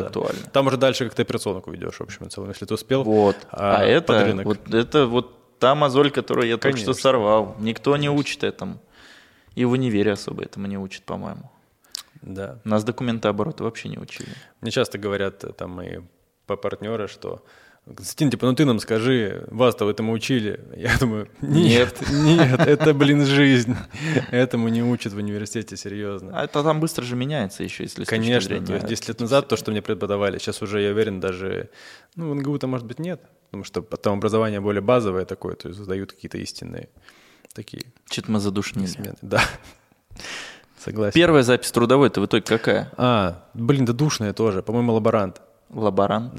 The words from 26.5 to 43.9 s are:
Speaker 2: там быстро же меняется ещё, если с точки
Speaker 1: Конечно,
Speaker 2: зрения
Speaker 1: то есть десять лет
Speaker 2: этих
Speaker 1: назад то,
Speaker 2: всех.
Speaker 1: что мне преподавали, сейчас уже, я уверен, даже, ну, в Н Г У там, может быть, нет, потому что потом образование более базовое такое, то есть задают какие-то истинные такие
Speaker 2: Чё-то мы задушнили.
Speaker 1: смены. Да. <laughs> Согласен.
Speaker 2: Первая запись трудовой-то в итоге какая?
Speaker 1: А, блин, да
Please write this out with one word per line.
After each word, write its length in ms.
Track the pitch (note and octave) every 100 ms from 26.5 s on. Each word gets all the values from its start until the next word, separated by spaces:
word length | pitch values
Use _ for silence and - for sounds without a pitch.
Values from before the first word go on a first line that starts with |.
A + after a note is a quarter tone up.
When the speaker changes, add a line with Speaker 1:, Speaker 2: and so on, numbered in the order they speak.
| D3+
Speaker 2:
там 160 | D3+ D#3
быстро 260 | D#3+ -
же 120 | B2 B2
меняется 480 | C3 D3+ G2 -
ещё, 180 | F#2 -
если 220 | - -
с 20 | -
точки 40 |
Speaker 1:
Конечно, 380 | A2 A2+ B2 F#2+
Speaker 2:
зрения 180 | F2+ F#2
Speaker 1:
то 80 |
есть 120 | G2 G#2
десять 220 | A2+ -
лет 80 | A#2
Speaker 2:
этих 40 |
Speaker 1:
назад 260 | A#2 C#3 -
то, 80 | A2
Speaker 2:
всех. 80 |
Speaker 1:
что 60 | -
мне 100 | G#2+
преподавали, 560 | - G2 G2 G2+ G2+ F2+
сейчас 240 | - G2+
уже, 180 | G2+ G#2
я 80 | G2+
уверен, 280 | G#2 G#2+ F#2
даже, 520 | F2+ F#2 F#2+ F#2 - - - - _
ну, 140 | - E3
в 40 |
Н 100 | C#3+
Г 60 | C#3
У 80 | C#3+
там, 120 | C3
может 160 | B2+ A#2
быть, 120 | B2
нет, 220 | E3+ F3 _ _ _
потому 180 | G2+
что 160 | F#2+ -
потом 360 | - - G#2+ G2+
образование 420 | G#2 A2 A2 G2+
более 220 | G2+ G2+
базовое 420 | G2+ B2 G#2+ F#2
такое, 300 | F2+ F#2+ F2+
то 140 | F2 -
есть 120 | F#2+
задают 320 | G2+ F#2+ G2
какие-то 240 | - - G2
истинные 500 | G2 - - - - _ - _ _ _ -
такие 300 | - - - - _ -
Speaker 2:
Чё-то 200 | - -
мы 80 | G#2+
задушнили. 460 | G2+ G2 - - F#2+
Speaker 1:
смены. 300 | F2 G2 -
Да. 180 | G2+ G2+ - - - - _ _ _
<laughs> 680 | - - - - - _ _
Согласен. 340 | - G#2+ G#2
Speaker 2:
Первая 280 | D#3+ E3+ D3+
запись 280 | A#2+ B2 -
трудовой-то 480 | A#2 A#2 C3+ C#3 -
в 60 | G2+
итоге 180 | A2+
какая? 480 | - A2+ - G2+ - -
Speaker 1:
А, 480 | B2 A#2 F#2 F2 -
блин, 300 | A2+ A#2 C#3
да 80 | A#2+